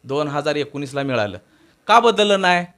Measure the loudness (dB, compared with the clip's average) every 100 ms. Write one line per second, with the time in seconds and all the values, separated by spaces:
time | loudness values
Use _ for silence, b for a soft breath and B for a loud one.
0 | -8 -4 -4 -4 -2 -2 -4 -8 -8 -6
1 | -4 -2 -4 -6 _ b b b 2 4
2 | 4 2 2 2 2 0 -2